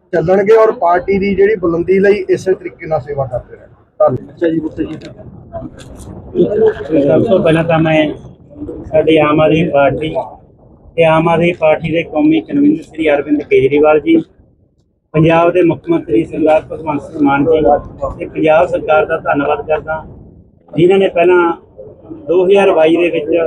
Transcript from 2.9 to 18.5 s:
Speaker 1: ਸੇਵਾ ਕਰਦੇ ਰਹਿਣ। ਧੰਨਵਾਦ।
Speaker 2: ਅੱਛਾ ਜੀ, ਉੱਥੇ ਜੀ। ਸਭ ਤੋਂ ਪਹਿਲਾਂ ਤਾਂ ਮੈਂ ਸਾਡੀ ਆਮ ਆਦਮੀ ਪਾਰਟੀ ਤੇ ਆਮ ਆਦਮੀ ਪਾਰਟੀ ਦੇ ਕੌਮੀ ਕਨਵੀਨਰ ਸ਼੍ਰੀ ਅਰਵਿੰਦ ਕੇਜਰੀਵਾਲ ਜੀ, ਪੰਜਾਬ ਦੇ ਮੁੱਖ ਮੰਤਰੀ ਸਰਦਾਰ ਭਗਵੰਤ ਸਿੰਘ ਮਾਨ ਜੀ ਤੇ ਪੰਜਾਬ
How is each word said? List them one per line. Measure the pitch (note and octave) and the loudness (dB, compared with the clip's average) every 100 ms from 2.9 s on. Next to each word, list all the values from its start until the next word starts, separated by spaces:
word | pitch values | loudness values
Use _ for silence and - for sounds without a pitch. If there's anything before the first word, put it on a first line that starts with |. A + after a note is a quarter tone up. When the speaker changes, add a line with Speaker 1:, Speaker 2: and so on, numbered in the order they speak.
| D#3 | -6
Speaker 1:
ਸੇਵਾ | D3 C#3 C3 | -4 -8 -6
ਕਰਦੇ | A#2+ - A2+ | -8 -10 -20
ਰਹਿਣ। | - _ _ - | -20 _ _ 0
ਧੰਨਵਾਦ। | D3+ B2 - | 0 0 -8
Speaker 2:
ਅੱਛਾ | - E3+ | -4 -2
ਜੀ, | D#3+ | -2
ਉੱਥੇ | D#3 - | -4 -8
ਜੀ। | D3+ - - - - - - - - - - - - - - - - G#4+ D4+ - - D#3 C#3 | -10 -10 -16 -20 -20 -20 -16 -14 -14 -18 -20 -20 -18 -18 -8 -2 0 2 0 0 -2 0 2
ਸਭ | D#3 | 2
ਤੋਂ | - F#3+ | 2 2
ਪਹਿਲਾਂ | E3 D#3+ | 2 2
ਤਾਂ | E3 D#3+ | 2 0
ਮੈਂ | D#3+ D#3 D#3 - - - - - - - | 2 2 0 -4 -14 -20 -20 -16 -14 -14
ਸਾਡੀ | - D#3 D3+ D#3+ | -4 0 2 2
ਆਮ | D3 D3+ | 2 2
ਆਦਮੀ | D#3 D#3 - | 2 2 0
ਪਾਰਟੀ | C#3 C#3 C3 D#3 C3+ - - - _ - - - - | 2 2 0 -4 -6 -8 -12 -20 _ -20 -20 -8 0
ਤੇ | |
ਆਮ | E3 D#3+ E3 | 2 2 2
ਆਦਮੀ | E3 E3+ | 0 0
ਪਾਰਟੀ | E3+ D#3 D3+ D#3 | 0 0 0 -2
ਦੇ | E3 | -4
ਕੌਮੀ | D#3 D#3 D3+ D#3+ | -4 0 2 2
ਕਨਵੀਨਰ | - D3 C#3+ D#3+ | 0 0 2 0
ਸ਼੍ਰੀ | - - D#3 | -4 -6 -2
ਅਰਵਿੰਦ | C#3+ D3 D3 | 0 0 -2
ਕੇਜਰੀਵਾਲ | C#3+ C3+ C3+ D3 D3+ D3+ | 0 2 2 2 2 2
ਜੀ, | D3+ E3 - _ _ _ _ _ _ _ _ | 2 0 -2 _ _ _ _ _ _ _ _
ਪੰਜਾਬ | D#3 D#3+ E3 E3+ | 0 2 4 2
ਦੇ | F3 | 2
ਮੁੱਖ | E3+ C#3 E3 | 0 0 -2
ਮੰਤਰੀ | E3 - D3+ | -4 -2 -2
ਸਰਦਾਰ | D#3+ D#3 D3+ D#3 - | -2 -2 2 0 0
ਭਗਵੰਤ | D#3+ D#3 C#3+ | -10 -8 -8
ਸਿੰਘ | - D#3+ | -8 -2
ਮਾਨ | C#3+ C#3 | 0 2
ਜੀ | D#3+ D#3 C#3+ C#3+ - - C3+ - | 2 2 2 0 -2 -10 -10 -10
ਤੇ | - | -10
ਪੰਜਾਬ | D3+ D#3 | -2 2